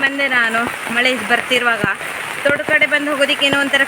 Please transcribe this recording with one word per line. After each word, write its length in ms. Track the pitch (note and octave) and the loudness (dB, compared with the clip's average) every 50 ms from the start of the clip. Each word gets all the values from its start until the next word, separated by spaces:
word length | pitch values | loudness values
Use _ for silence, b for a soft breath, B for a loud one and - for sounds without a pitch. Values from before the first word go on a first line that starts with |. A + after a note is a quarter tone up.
| C#4 | 0
ಬಂದೆ 240 | C4+ C#4 C#4 C#4 C4 B3+ | -2 0 0 -2 0 2
ನಾನು, 220 | A#3+ A#3 A3+ A3 A#3 A#3+ B3 - - - - A#3 | 2 2 2 0 0 -2 -2 -4 -6 -6 -4 0
ಮಳೆ 160 | A#3+ B3 B3+ C4 A3 G#3 G3+ | 0 2 2 0 0 0 0
ಬರ್ತಿರುವಾಗ. 520 | A#3+ A#3+ - - B3+ A#3+ A#3+ A#3+ A3+ G#3 G#3 G3 G#3 - - - - - - - - - - | 0 0 2 2 0 2 2 2 0 0 0 -2 -4 -4 -8 -10 -10 -10 -10 -10 -6 -2 0
ತೋಟದ 200 | C#4+ C#4+ D4 D4+ - | 0 0 0 0 0
ಕಡೆ 140 | D#4 D4 D4+ C#4 D4 | 2 2 2 2 0
ಬಂದು 160 | D4 D4 D4 D4+ | 0 0 0 0
ಹೋಗೋದಕ್ಕೆ 320 | C4+ C#4 C4+ C#4+ - C#4+ C#4 | 0 2 0 0 2 2 2
ಏನೋ 80 | C#4 C#4 C#4 | 2 2 2
ಒಂಥರ 200 | C4+ C#4 C#4 C4+ | 2 2 2 0